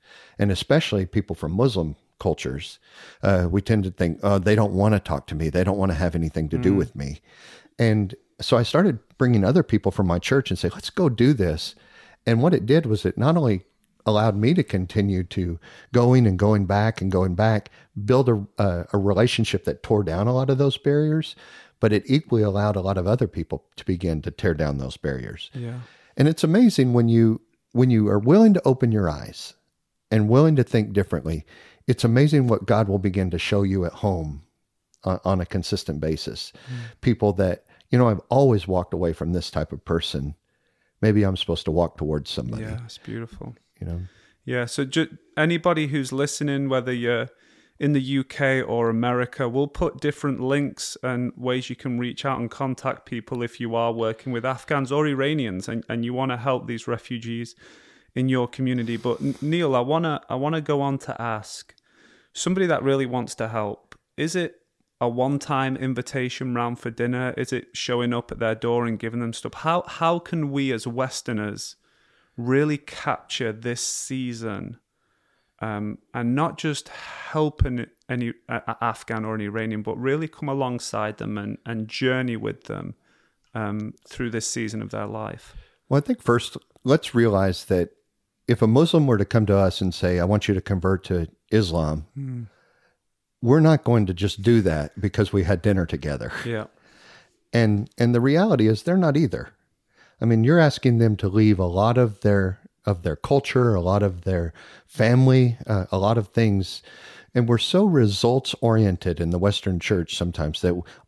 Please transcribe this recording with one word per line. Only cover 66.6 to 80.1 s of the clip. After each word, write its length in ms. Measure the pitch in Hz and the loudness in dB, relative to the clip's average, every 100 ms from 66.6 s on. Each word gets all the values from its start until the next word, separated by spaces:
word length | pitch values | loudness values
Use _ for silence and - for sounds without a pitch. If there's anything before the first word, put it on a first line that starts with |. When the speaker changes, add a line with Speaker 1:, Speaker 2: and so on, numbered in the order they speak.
| 117 120 | -4 -6
Speaker 2:
for 100 | 120 | -8
dinner? 440 | 113 120 123 127 - | -4 -4 -2 -4 -6
Is 160 | 127 | -6
it 160 | 127 - | -6 -8
showing 400 | - - 120 120 | -10 -4 -2 -2
up 180 | 120 - | -4 -6
at 80 | - | -4
their 160 | 113 110 | -4 -2
door 300 | 120 120 117 | -2 -2 -2
and 120 | 107 | -4
giving 220 | 113 120 | -6 -6
them 140 | 117 | -8
stuff? 200 | - 156 | -8 -12
How, 300 | - 160 180 - | -6 -2 -2 -4
how 340 | - 165 175 | -4 -2 -2
can 300 | 175 170 143 | -4 -6 -4
we 220 | 139 135 | -2 -2
as 160 | 113 123 | -4 -6
Westerners 880 | 120 131 - - 110 104 101 - - _ _ _ _ _ - | -6 -6 -6 -6 -6 -6 -8 -14 -18 _ _ _ _ _ -8
really 400 | 120 135 151 147 | 0 2 2 -2
capture 760 | - - 147 - - - 117 | -8 -10 -6 -6 -8 -8 -6
this 260 | 110 120 120 | -6 -8 -6
season, 960 | - - - 131 123 113 113 101 - 117 _ _ _ _ _ _ _ - | -8 -8 -8 -8 -8 -8 -8 -8 -12 -16 _ _ _ _ _ _ _ -12
um, 380 | 110 104 107 101 _ | -8 -6 -8 -10 _
and 220 | 123 120 135 | -6 -2 0
not 220 | 160 - | -2 -4
just 320 | 160 139 - | -6 -6 -10
help 760 | - - - - 156 151 - | -18 -18 -16 -6 -2 -2 0
an, 240 | 139 120 - _ - | -2 -4 -10 _ -8
any, 240 | 123 117 - - | -6 -6 -8 -8
a, 60 | 117 - | -8 -8
a 100 | 117 | -4
Afghan 420 | 120 110 - 113 | -4 -4 -8 -6
or 120 | 110 110 | -6 -6
an 60 | |
Iranian, 400 | 104 110 113 107 | -6 -6 -6 -6
but 160 | 107 113 | -6 -4
really 300 | 131 | -2